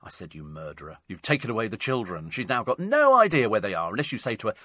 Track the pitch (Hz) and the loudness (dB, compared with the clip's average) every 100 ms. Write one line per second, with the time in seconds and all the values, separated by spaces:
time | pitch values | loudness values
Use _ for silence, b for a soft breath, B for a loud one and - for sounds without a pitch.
0 | - - 85 82 76 78 78 73 78 78 | -14 -12 -12 -14 -14 -12 -12 -12 -16 -16
1 | _ 92 - 147 120 110 113 110 - 131 | _ -8 0 0 0 -2 -2 -4 -2 -2
2 | 98 85 80 101 110 123 123 127 185 285 | -2 -8 -8 -6 -2 -2 0 -4 0 4
3 | 285 262 214 160 117 107 98 85 82 107 | 8 8 6 4 4 2 0 -2 -2 -4
4 | 147 123 127 113 110 B | -4 -4 -4 -2 -4 B